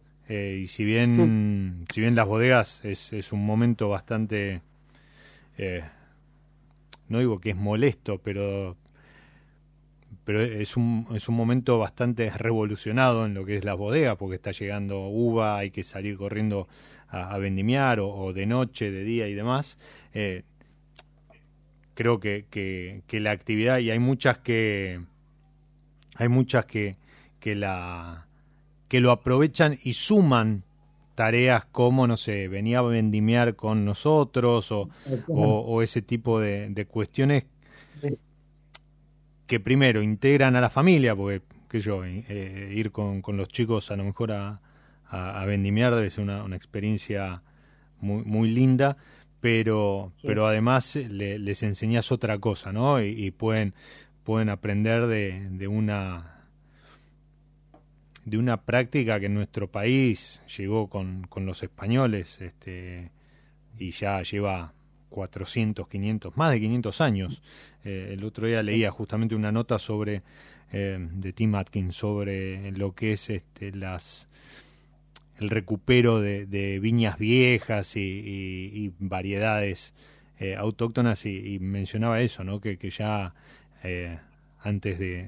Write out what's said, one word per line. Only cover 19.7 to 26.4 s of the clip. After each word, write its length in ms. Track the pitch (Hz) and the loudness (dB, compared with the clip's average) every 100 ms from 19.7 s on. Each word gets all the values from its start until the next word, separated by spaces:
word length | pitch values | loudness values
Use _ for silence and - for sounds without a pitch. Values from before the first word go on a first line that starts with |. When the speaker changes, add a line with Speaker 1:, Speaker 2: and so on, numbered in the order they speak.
| - - - - | -12 -20 -20 -12
Speaker 1:
Eh, 300 | 107 101 92 - _ _ _ _ - - _ _ - _ _ _ _ _ | -6 -4 -6 -10 _ _ _ _ -20 -20 _ _ -20 _ _ _ _ _
creo 260 | - 117 117 | -2 0 0
que, 260 | 104 101 101 | 0 -4 -6
que, 540 | 107 95 95 90 101 - | -8 -6 -6 -10 -14 -8
que 140 | 110 | -2
la 120 | 107 | -2
actividad, 480 | 104 - 107 117 127 | -2 0 2 2 2
y 120 | 117 | 2
hay 80 | 113 | 2
muchas 380 | 123 135 135 120 | 2 2 2 2
que, 640 | - 113 110 101 95 90 85 _ _ _ _ _ _ _ _ _ _ - | 2 2 2 0 -4 -8 -14 _ _ _ _ _ _ _ _ _ _ -2
hay 140 | 120 | 2
muchas 360 | 123 | 4